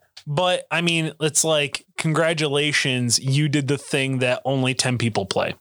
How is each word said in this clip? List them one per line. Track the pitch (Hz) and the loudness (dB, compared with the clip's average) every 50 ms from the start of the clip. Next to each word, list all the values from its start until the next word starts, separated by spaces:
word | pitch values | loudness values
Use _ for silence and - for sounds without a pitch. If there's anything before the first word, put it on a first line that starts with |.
| _ _ _ - - | _ _ _ -14 -10
But, | 147 143 170 180 180 180 - - - | -4 -2 0 2 2 0 0 -2 -4
I | 175 165 | -2 0
mean, | 175 170 165 165 160 160 - - | 0 2 2 0 0 -2 -2 -2
it's | 156 151 135 - | -2 0 0 0
like, | - 160 156 147 143 139 - - - _ _ | 2 2 2 2 0 -2 -4 -8 -10 _ _
congratulations, | - - 160 151 165 165 160 170 151 156 143 139 143 147 147 135 - - 139 127 123 123 120 110 - | -4 -2 0 2 2 2 2 2 0 0 0 0 0 0 2 0 0 0 0 0 0 0 0 0 0
you | - 135 135 147 151 147 | 0 0 2 2 2 2
did | 135 151 139 | 2 0 0
the | 127 143 139 | 0 -2 -2
thing | - - - 139 135 135 131 127 | -2 -2 -2 -2 0 0 0 0
that | 127 123 127 - - | 0 0 0 0 -2
only | 127 139 135 127 127 127 | -2 0 0 0 0 0
ten | - - 127 123 113 | 0 0 0 0 0
people | 117 117 107 - 98 | 0 0 0 -2 -2
play | - - - - - - - | -2 -2 -2 -2 -2 -4 -10